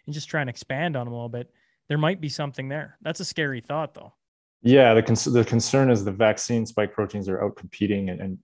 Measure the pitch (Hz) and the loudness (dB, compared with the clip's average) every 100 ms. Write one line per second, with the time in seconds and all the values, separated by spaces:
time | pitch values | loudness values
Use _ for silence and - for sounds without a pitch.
0 | - 147 - 156 131 - - 139 170 135 | -14 -12 -6 -6 -4 -8 -8 -4 -4 -4
1 | 120 117 120 120 127 _ _ _ - 147 | -6 -10 -10 -10 -12 _ _ _ -6 0
2 | 156 190 151 - 139 117 135 151 - _ | 0 -2 -6 -8 -8 -8 -10 -10 -12 _
3 | 156 160 175 - 147 123 - 151 151 - | -10 -8 -8 -4 -4 -4 -6 -6 -6 -10
4 | - _ _ _ _ _ 117 135 123 110 | -20 _ _ _ _ _ 6 8 8 6
5 | 113 110 - 120 110 117 - 135 131 113 | 4 0 2 2 2 0 2 2 4 2
6 | 101 98 110 107 - 117 110 - 101 - | 0 2 2 2 -2 -4 -2 -2 -2 -2
7 | 101 104 95 92 104 - 90 - 101 101 | -6 -6 -6 -4 -4 -6 -16 -4 -2 -2
8 | 95 90 95 92 | -4 -6 -8 -8